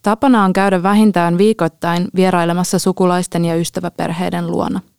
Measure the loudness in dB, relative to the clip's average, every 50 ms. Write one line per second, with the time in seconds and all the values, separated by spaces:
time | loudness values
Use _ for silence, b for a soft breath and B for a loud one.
0 | -2 -2 -2 0 2 2 4 4 2 2 2 2 0 2 0 0 0 2 2 4
1 | 4 4 4 2 0 2 2 2 2 2 2 0 -2 -4 _ _ -4 -4 -2 -2
2 | -4 -2 0 0 2 2 2 0 0 0 0 -2 -2 -2 -2 0 0 -2 0 2
3 | 0 0 2 0 -2 -4 -4 -2 -2 0 -2 -2 -4 -4 _ -8 -8 -8 _ -6
4 | -6 -6 -4 -4 -4 -4 -4 -4 -6 -4 -4 -4 -4 -4 -6 -8 -10 _ _